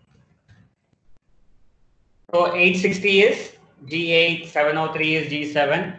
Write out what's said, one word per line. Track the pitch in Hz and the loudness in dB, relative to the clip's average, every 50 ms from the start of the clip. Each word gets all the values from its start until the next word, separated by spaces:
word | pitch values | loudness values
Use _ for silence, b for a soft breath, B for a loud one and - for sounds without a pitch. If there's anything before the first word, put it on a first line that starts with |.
| _ _ _ _ _ _ _ _ _ _ - _ _ _ _ _ _ _ _ _ _ _ - _ _ _ _ _ _ _ _ _ _ _ _ _ _ _ _ _ _ _ _ _ _ _ 175 | _ _ _ _ _ _ _ _ _ _ -20 _ _ _ _ _ _ _ _ _ _ _ -20 _ _ _ _ _ _ _ _ _ _ _ _ _ _ _ _ _ _ _ _ _ _ _ 0
So | 175 175 - 175 | 2 2 2 2
eight | 180 180 185 180 - | 2 2 2 2 2
sixty | - 196 180 - 202 202 196 196 208 | 0 -2 -2 0 0 2 4 4 4
is | 247 - - - - - _ _ _ _ _ 135 131 | 4 2 0 -8 -14 -18 _ _ _ _ _ -16 -10
G | 156 165 170 170 165 | -6 -6 -2 2 2
eight, | 165 170 170 165 165 - - | 4 4 2 0 -4 -8 -6
seven | - 151 147 151 160 160 | -2 0 0 0 0 -2
oh | 160 156 160 | -2 -4 -2
three | 156 156 156 156 | -4 -2 -2 -2
is | 160 147 143 | -2 -4 -4
G | 147 147 147 147 | -6 -6 -8 -4
seven, | 147 151 147 139 151 175 190 190 - | -2 -2 0 0 0 -2 -4 -6 -10